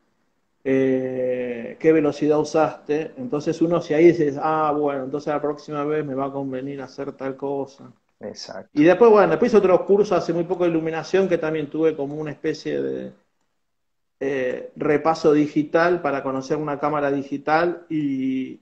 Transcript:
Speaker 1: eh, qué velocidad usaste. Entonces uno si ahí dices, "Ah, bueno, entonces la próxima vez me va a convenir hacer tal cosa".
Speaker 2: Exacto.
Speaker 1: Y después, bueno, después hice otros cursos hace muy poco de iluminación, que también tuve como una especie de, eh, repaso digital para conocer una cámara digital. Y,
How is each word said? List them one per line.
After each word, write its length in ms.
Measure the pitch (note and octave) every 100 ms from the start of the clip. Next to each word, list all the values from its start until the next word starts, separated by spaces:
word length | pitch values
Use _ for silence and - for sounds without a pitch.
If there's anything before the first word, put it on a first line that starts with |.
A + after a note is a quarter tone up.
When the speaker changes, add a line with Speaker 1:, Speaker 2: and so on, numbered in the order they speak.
| _ _ _ _ _ _
Speaker 1:
eh, 1120 | C3+ C3+ C3 C3 C3 C3 B2+ B2+ B2 A#2+ A2+ -
qué 120 | D#3+
velocidad 480 | D#3+ D3 C#3 D3+ D3+
usaste. 760 | D3 D#3 D3+ - - D3+ D#3 -
Entonces 440 | B2 D3 E3 D#3
uno 180 | E3 E3+
si 120 | -
ahí 120 | D3+ F3
dices, 300 | D#3+ D3 C#3
"Ah, 300 | D#3 D#3 D3+ D3
bueno, 280 | D3 C#3
entonces 280 | C3 D3 D#3
la 100 | D3
próxima 420 | D3 D3 - D3
vez 200 | D3 D3+ D3
me 80 |
va 120 | C3 C#3
a 60 |
convenir 500 | C#3 C#3 C3 C#3 C#3
hacer 300 | B2+ - C#3
tal 220 | C3+ C3+ C3+
cosa". 560 | C#3 C#3 C3+ - B2+ _ _ _
Speaker 2:
Exacto. 500 | G#2+ G2+ - F#2+ -
Speaker 1:
Y 100 | D3
después, 260 | D#3+ F3+ A#3
bueno, 200 | G#3 F3
después 200 | D#3 B3
hice 60 | G#3+
otros 240 | F#3+ F3
cursos 360 | - G3+ G3+ F3
hace 140 | E3+
muy 100 | E3
poco 200 | E3+ F3+
de 60 | F3+
iluminación, 580 | E3 D#3+ D#3+ D3 F#3+ F#3+
que 100 | E3+
también 320 | D#3 D#3+ C#3+
tuve 260 | D#3 D#3+ D#3
como 200 | C#3 D3+
una 160 | D#3
especie 480 | C#3+ D#3+ D3 D#3 C#3+
de, 300 | - C2 C2 - _ _ _ _ _ _ _ _ _ -
eh, 520 | C3+ C#3 B2+ A#2+ - -
repaso 560 | D3 D3 D#3+ D#3+ E3
digital 680 | D3 D3 D#3 D3 E3 F3 F3
para 200 | D3+ C#3
conocer 340 | C3+ C3 B2+ D3+
una 200 | D3+ C#3
cámara 300 | D3 D3+ C#3
digital. 760 | C#3 C3 C#3 D3 D#3+ F3 E3+ -
Y, 720 | D#3 C#3+ C3+ C3 C3 B2+ -